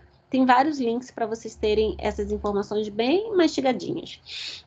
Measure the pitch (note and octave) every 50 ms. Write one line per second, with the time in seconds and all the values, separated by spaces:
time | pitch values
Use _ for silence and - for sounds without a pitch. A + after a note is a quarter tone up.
0 | - _ _ _ _ _ - C4 C4 B3+ B3 B3+ C#4 D#4+ D4+ C4+ B3 A#3 A3+ B3+
1 | B3 - - C4 A#3 G#3 A3+ A3 - A3 - - A3 G#3+ G#3+ G#3+ A3 G#3+ F#3 -
2 | - G#3+ G#3 - G#3 G3+ G#3 G#3 - G#3 G3+ G3+ G#3 - G#3 G#3+ G#3+ G#3+ G3+ G#3+
3 | A#3 B3+ D#4+ G4 A4 A4+ G#4 F4+ E4 C#4+ - - C4 C4 B3 F#3 E3+ - - E3
4 | - - - - - - - - - - - - -